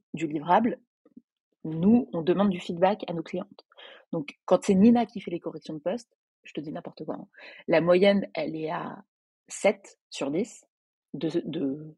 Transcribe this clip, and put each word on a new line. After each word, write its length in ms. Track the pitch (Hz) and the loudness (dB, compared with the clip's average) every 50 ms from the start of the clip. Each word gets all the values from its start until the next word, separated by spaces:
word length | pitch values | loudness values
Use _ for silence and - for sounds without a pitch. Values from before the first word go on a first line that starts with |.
| _ _ - | _ _ -8
du 140 | 151 160 | -8 -6
livrable, 520 | 147 151 151 147 165 180 214 226 - - - _ _ _ _ _ _ _ - - _ _ _ _ _ _ _ - | -6 -6 -4 0 2 4 4 4 0 -2 -6 _ _ _ _ _ _ _ -20 -20 _ _ _ _ _ _ _ -10
nous, 460 | 160 160 160 175 208 233 240 - - | -8 -2 2 4 6 6 6 4 0
on 100 | - 170 | -4 -2
demande 280 | 156 175 170 180 208 208 | 0 0 2 2 2 0
du 100 | 175 175 | 0 -2
feedback 460 | - - 180 170 185 190 214 - - | -6 -8 -2 2 2 2 2 0 -6
à 60 | - 170 | -8 -8
nos 100 | 165 160 | -8 -8
clientes. 420 | - - 180 - - - - - _ _ - - - - - _ _ | -8 -8 -10 -10 -12 -16 -20 -20 _ _ -20 -20 -20 -20 -20 _ _
Donc, 260 | - 165 - - - _ _ | -6 -6 -6 -8 -14 _ _
quand 180 | - 190 180 - | 2 2 2 4
c'est 120 | - 196 | 4 4
Nina 300 | 185 202 240 233 240 233 | 6 8 8 6 6 2
qui 160 | - - 196 | -2 -6 -12
fait 100 | - - | -10 -10
les 80 | 175 165 | -10 -8
corrections 340 | - 165 160 156 - - 156 | -8 -10 -12 -12 -12 -14 -12
de 60 | 151 | -8
poste, 360 | - 175 202 240 - _ _ _ _ _ _ _ _ | -6 -6 -6 -6 -10 _ _ _ _ _ _ _ _
je 100 | - - | -16 -12
te 60 | 160 | -12
dis 120 | 147 160 | -10 -10
n'importe 340 | - 175 - - - - 156 | -12 -12 -14 -14 -16 -14 -12
quoi, 100 | 156 - | -12 -12
hein, 120 | - 196 - _ - - - - - - | -12 -14 -18 _ -20 -20 -20 -20 -10 -2
la 140 | - 165 156 | 0 2 2
moyenne, 480 | 165 175 180 185 196 202 202 196 185 - - | 4 4 4 6 6 4 4 2 0 -4 -6
elle 220 | 165 151 156 160 | -6 -6 -6 -6
est 140 | 160 156 156 | -6 -6 -6
à 340 | 170 165 160 - - - - _ _ _ _ _ _ _ _ | -6 -6 -8 -10 -12 -14 -18 _ _ _ _ _ _ _ _
sept 500 | - - - - 196 - - - - - _ _ _ | -18 -6 -2 0 0 0 -2 -6 -20 -20 _ _ _
sur 200 | - - - 139 | -10 -8 -6 -4
dix 340 | 147 175 247 - - - _ _ _ _ _ _ _ _ _ _ - | -4 -4 -4 -6 -10 -18 _ _ _ _ _ _ _ _ _ _ -10
de, 280 | 139 165 160 160 170 - | -8 -6 -4 -4 -4 -4
de 500 | 165 131 - 139 135 135 151 156 156 156 | -6 -6 -4 -4 -4 -6 -8 -12 -16 -18